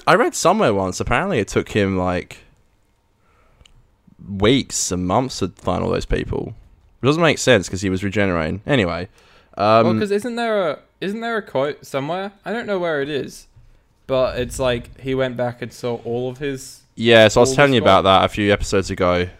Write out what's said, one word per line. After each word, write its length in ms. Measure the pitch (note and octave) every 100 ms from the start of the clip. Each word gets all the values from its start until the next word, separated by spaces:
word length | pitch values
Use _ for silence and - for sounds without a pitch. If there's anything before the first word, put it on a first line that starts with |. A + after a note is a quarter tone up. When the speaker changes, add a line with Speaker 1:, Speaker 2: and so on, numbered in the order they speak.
| -
Speaker 1:
I 80 | E3+
read 200 | C4 -
somewhere 380 | D#3+ G3+ E3+
once, 260 | G2+ F#2 F#2
apparently 380 | G#2+ B2 F#3 D#3+
it 80 | G2
took 200 | - -
him, 280 | A2 G2 F#2+
like, 400 | F2+ F2+ - - _ _ _ _ _ _ _ _ _ _ _ _ - _ _ _ _ _ -
weeks 600 | G2 G#2 C3+ - - -
and 140 | F2+ F2+
months 320 | G2+ C3 -
to 100 | F#2
find 340 | - - F2+
all 60 | F2+
those 160 | F2+ F#2
people. 480 | - - - - A2 - _ _ _
It 40 | A#2+
doesn't 160 | D#3
make 160 | E3 A#2+
sense 280 | - A#2 F2
'cause 140 | F#2+
he 80 | G2
was 140 | F#2
regenerating. 580 | G2 G#2 G2 F2 D#2+ F#2 -
Anyway. 440 | C#3 F2+ E2+ F#2 _ _ _ _ -
Um, 280 | G2+ A2+ A2+
Speaker 2:
Well, 140 | A2
'cause 120 | G#3
isn't 240 | G3+ A#3+ A#3
there 340 | A#3 G#3+ F3
a, 100 | C#3 _ _
isn't 180 | F3 G#3+
there 160 | A#3 A3+
a 40 |
quote 440 | G#3 C3+ C#3+ C#3+ -
somewhere? 460 | C#3 C#3+ F3 G3 G3+ -
I 80 |
don't 140 | A3 A#3
know 120 | G3
where 220 | F3 D3+
it 80 | C#3
is, 380 | D3 - - - _ - _ _ _ -
but 300 | C3 B2+ G2
it's 200 | B2 -
like 400 | C3 A#2+ A#2+ -
he 120 | C3+ C3
went 200 | C3 A#2+
back 260 | B2 A#2+
and 120 | A#2
saw 220 | - B2 A#2 A#2
all 240 | A#2+ B2+
of 80 | B2+
his 440 | D3 C3+ - - _ -
Speaker 1:
Yeah, 320 | A2+ A#2 A2
so 120 | A#2+
I 20 |
was 80 | B2
Speaker 2:
all 40 | C3
Speaker 1:
telling 180 | C#3+
you 80 | B2+
Speaker 2:
his 20 | G2
Speaker 1:
about 180 | F#2+
Speaker 2:
Doc. 180 | F2+ F#2+
Speaker 1:
that 40 | F#2+
a 40 |
few 240 | - G2+
episodes 360 | G2+ - G2+ F#2
ago. 380 | F#2+ F#2 F2+ F2+ -